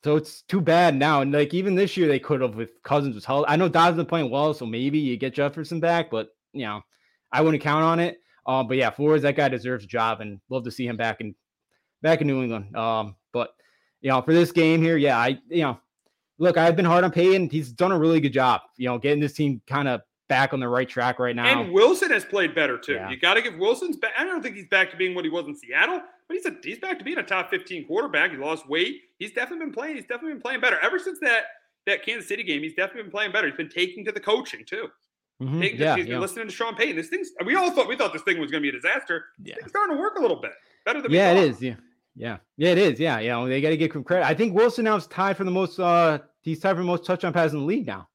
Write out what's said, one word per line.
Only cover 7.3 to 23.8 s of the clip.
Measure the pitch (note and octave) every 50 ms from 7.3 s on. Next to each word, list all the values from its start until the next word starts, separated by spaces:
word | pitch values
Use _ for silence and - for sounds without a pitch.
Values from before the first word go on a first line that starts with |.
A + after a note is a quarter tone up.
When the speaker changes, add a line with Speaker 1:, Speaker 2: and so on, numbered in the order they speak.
Speaker 1:
I | - C3
wouldn't | D#3 D#3+ D#3 C#3+ -
count | D#3 D3 D#3 D#3+
on | E3 E3 E3
it. | E3+ F3 E3+ - _ _ _ _ _
Uh, | - C3 C3
but | C3 A2 C3 C3+
yeah, | B2+ A2+
Flores, | - - C#3+ D3+ D#3 D3+ C#3
that | C#3+ C3+
guy | - D3 C3+
deserves | B2+ A#2+ G#2 B2 B2+ A#2+ G2+
a | G2+
job, | - A#2+ A2+ A2+ A2 G#2
and | G#2+ G#2 G2+ G2 _ _
love | B2+ C3 A#2
to | B2
see | A2+ - B2+
him | A#2+ A#2
back | A2 A#2 A2+ A2 -
in, | A2+ G#2+ F#2 _ _ _ _ _ _ _ _ _ _ _ _ _ -
back | D#3 E3 D#3+
in | E3 C#3+
New | C3+ C3 B2+
England. | A#2+ A2+ A2 G2+ G2+ G#2+
Um, | A2 A2 A2+ A2+ A2 G#2+ G#2 F#2+ _ _ _ _
but, | A#2+ A#2+ - _ _ _ _ _ _ _ _ _ _
you | - C3+
know, | C3 B2+
for | B2+ D#3 D#3+
this | E3+ F3 E3+
game | E3+ E3+ E3 D#3+ D#3+ E3
here, | D#3+ E3 E3 D#3
yeah, | C#3 C#3+ B2+ A#2
I, | A#2 B2+ C3+ B2+ _ _
you | D#3+ F3 D#3+
know, | C#3 A#2 - _ _ _ _ _ _ _ _ _ _ _ _
look, | D#3 F3+ E3+
I've | E3+ E3 E3+ E3+
been | E3 F#3+
hard | E3+ E3 F3 F3+
on | F#3
Payton. | - F3 F3 F#3 F#3+ F#3+ F3+ D#3
He's | - D#3+ D3 B2
done | A#2 - F3+ F#3
a | G3 E3+
really | D3+ D#3+ E3 D#3+
good | D3+ C#3 A#2
job, | C3 C3 B2+ A#2 - - _ _ _
you | B2+ B2
know, | B2 A#2+
getting | A#2 C#3 D3 D3
this | D3 C#3 -
team | - D3+ C#3+ C3+ A2+ _
kinda | _ C3+ C#3+ C#3+ C#3 B2 A#2 - _ _ _ _ _
back | C#3 B2+ C3+ C3+ -
on | C3+
the | B2+ A#2+
right | B2 B2+ C3 B2+
track | - B2+ A#2+ B2 B2 -
right | B2 B2 A#2+
now. | A#2+ A#2+ B3 C4+ -
Speaker 2:
And | A3+ F#3 F3
Wilson | G3 A3 C4 F#4 F4+ G4 F4
has | C4+ G#3 F#3
played | - - G3+ F3+ D#3 C3+
better, | E3 D3+ C#3 B2 A#2
too. | - - C#3+
Speaker 1:
Yeah. | A2 F#2 F#2+
Speaker 2:
You | C3 B2+
gotta | - F3 G3 A3
give | - A#3 F#3 D#3+
Wilson's | F#3 G#3+ B3 -